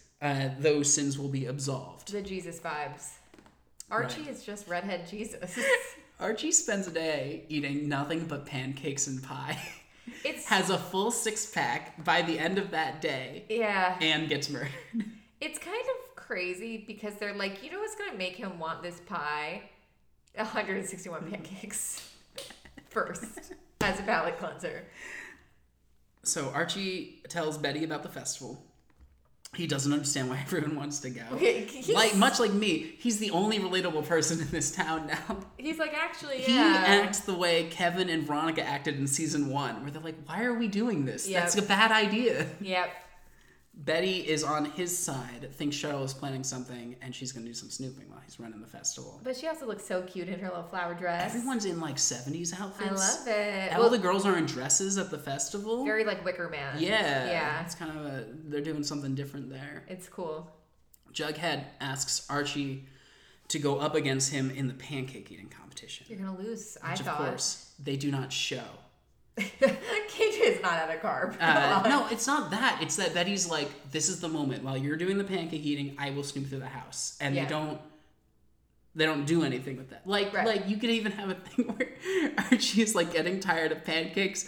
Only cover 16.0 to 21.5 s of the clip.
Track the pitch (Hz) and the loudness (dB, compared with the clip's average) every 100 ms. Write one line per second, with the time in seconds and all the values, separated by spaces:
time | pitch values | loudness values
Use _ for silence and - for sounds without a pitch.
16 | - - - 202 180 180 226 220 220 208 | -6 -18 -8 -4 -2 -4 -6 -8 -10 -10
17 | 208 202 208 202 196 196 294 370 427 - | -8 -6 -6 -4 -4 -4 -10 -8 -8 -6
18 | 403 220 185 180 202 170 160 165 175 175 | -8 -4 -6 -4 -10 -6 -6 -6 -8 -12
19 | - 175 147 151 151 196 - - _ _ | -8 -6 -2 -2 -2 -6 -10 -20 _ _
20 | _ _ _ - 220 - 190 190 190 175 | _ _ _ -6 -4 -2 -2 -2 -4 -10
21 | 185 156 160 - - | -10 -10 -8 -10 -10